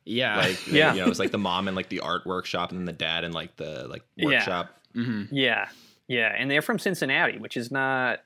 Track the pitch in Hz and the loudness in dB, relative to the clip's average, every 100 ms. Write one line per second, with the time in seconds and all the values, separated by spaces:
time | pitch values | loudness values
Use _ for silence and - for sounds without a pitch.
0 | - 117 127 123 92 90 - 147 151 95 | -6 -2 0 2 0 0 2 6 6 4
1 | 90 90 98 104 95 90 98 95 90 95 | 2 2 0 0 0 0 0 -2 -4 -4
2 | - 87 90 92 - 90 87 90 87 80 | -2 -2 -2 -4 -2 -2 -2 -4 -6 -4
3 | 80 82 85 82 85 - 76 73 64 - | -2 -2 -2 -6 -8 -10 -8 -8 -10 -12
4 | - - 151 127 98 90 87 - _ 120 | -14 -2 2 2 2 0 -2 -10 _ -4
5 | 120 107 101 139 127 104 101 - - _ | -2 -4 -2 0 2 2 -2 -10 -20 _
6 | - 123 110 104 131 147 147 226 202 180 | -4 0 2 0 2 2 2 0 0 0
7 | 139 143 156 - 110 127 120 135 135 131 | 0 2 2 -2 -6 -6 -4 -2 0 2
8 | 127 - | 0 -2